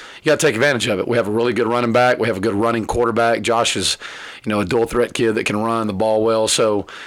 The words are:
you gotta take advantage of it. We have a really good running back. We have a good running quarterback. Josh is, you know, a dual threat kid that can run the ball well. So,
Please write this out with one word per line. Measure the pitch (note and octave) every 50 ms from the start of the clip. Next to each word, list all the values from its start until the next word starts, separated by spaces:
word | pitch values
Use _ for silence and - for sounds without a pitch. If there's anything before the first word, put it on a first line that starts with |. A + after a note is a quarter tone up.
| - - - -
you | - D3+
gotta | D3 C#3+
take | D#3+ D3 G#2+
advantage | A2 C3+ D3 C3 A2 G#2 A#2+
of | G2+ F#2
it. | -
We | - A#2+
have | A#2+ G2 G#2
a |
really | G#2 A#2 A#2+ B2
good | G#2 A#2 A2+
running | A2 A#2+ B2 A#2+ A#2
back. | A2+ B2 B2 B2+ - -
We | A2 A2+
have | G2 F#2+
a |
good | G2 A2+ G2+
running | G2+ A2+ A#2 A#2 A2+ G2+
quarterback. | - - A#2+ A#2+ A#2 A2 A2+ A#2 A#2 A#2 G#2
Josh | - A#2 A2+ A#2 A#2 - -
is, | G#2 F2+ - - - - - - - - - - - -
you | A2
know, | G#2 G#2
a | G2+
dual | F2+ C3 A#2 A#2
threat | A2+ A2+ A#2+ A#2 -
kid | - - A#2+ A2+ G#2+
that | A2+ A2
can | - G#2
run | G#2 A2 A#2 A#2 A2+ A2
the | G#2
ball | F#2+ F#2 A2 A2 A2 A2 A2
well. | A2+ A2+ A2+ A2 G#2+
So, | - - A#2 A2 G#2 G2+ - - - - -